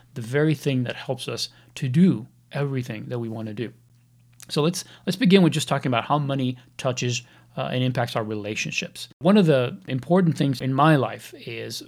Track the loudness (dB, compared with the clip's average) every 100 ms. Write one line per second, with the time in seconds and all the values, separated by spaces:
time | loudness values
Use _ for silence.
0 | _ -12 -4 0 2 2 0 -2 -2 -6
1 | -8 -8 -6 -8 -8 -12 _ -8 -2 4
2 | 4 4 -4 _ _ -6 -4 -4 -6 -10
3 | -8 -8 -6 -8 -10 -8 -8 -10 _ _
4 | _ _ _ _ -8 -2 0 -2 -10 -12
5 | -8 0 6 6 6 2 -2 -2 0 -2
6 | 2 0 0 -2 -2 -4 -12 -8 -6 -4
7 | -4 -4 -8 _ _ -10 -6 -2 -2 -2
8 | -4 -4 -4 -6 -6 -6 -6 -6 -8 -12
9 | -18 _ 4 6 6 4 2 -4 -6 -6
10 | 2 2 4 2 0 0 -2 4 6 6
11 | 2 -4 -14 -16 -12 -10 -10 -12